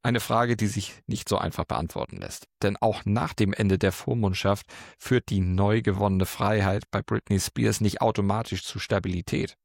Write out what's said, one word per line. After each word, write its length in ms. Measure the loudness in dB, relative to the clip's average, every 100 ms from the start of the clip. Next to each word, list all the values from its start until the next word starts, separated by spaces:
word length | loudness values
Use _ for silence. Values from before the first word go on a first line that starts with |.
Eine 180 | 0 -2
Frage, 360 | 0 0 2 2
die 120 | 0
sich 340 | -2 -6 -12 -6
nicht 200 | -6 0
so 80 | 0
einfach 280 | 0 -4
beantworten 540 | -4 -4 -4 -6 -8 -8
lässt. 280 | -12 -12 -18 _
Denn 140 | -2 2
auch 280 | 0 0
nach 300 | 0 0 -2
dem 180 | 0 0
Ende 240 | 2 2 4
der 140 | 2
Vormundschaft 760 | 0 -4 0 0 2 0 0 -4 -20 -20 -16
führt 320 | 0 0 2
die 100 | 0
neu 420 | 2 2 4 4
gewonnene 440 | 2 2 2 2 0
Freiheit 580 | 0 0 2 2 0 -2
bei 100 | -6
Britney 380 | -2 -4 0 0
Spears 400 | 0 0 0 2
nicht 200 | 0 2
automatisch 640 | 0 2 0 0 -2 -8
zu 140 | -8 -10
Stabilität. 760 | -2 -2 0 -4 -2 -4 -4 -8